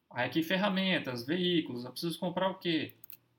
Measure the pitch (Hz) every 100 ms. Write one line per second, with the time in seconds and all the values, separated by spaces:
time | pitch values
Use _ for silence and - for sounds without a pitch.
0 | _ 127 127 165 160 190 202 190 190 170
1 | - 120 120 147 180 175 143 123 123 -
2 | 170 165 185 175 190 185 175 160 - -
3 | - - _